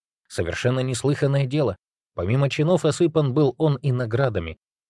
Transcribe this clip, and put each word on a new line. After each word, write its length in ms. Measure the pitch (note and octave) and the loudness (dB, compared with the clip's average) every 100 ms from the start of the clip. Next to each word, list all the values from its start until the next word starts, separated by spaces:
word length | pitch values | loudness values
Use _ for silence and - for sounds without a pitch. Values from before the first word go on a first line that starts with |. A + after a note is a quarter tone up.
| _ _ _ | _ _ _
совершенно 520 | - F2 - A#2+ C3 | -6 -4 -2 -2 0
неслыханное 680 | C3 B2 C3+ D3 C#3+ C#3 C3+ | -2 -2 -2 0 0 0 0
дело. 300 | D3 C3+ F#2 _ _ _ | 0 -2 -4 _ _ _
Помимо 360 | - F2+ B2+ C#3 | -6 -2 0 0
чинов 340 | - D3+ F3+ | 0 2 2
осыпан 480 | D#3+ C#3 E3+ D#3 C#3+ | 2 2 2 2 0
был 220 | B2+ C#3+ - | 2 2 2
он 200 | D#3 C#3 | 0 0
и 160 | C#3+ | 0
наградами. 680 | B2 A#2+ A#2+ C3+ G2+ E2 D#2+ _ _ _ | -2 -2 -2 0 -2 -6 -10 _ _ _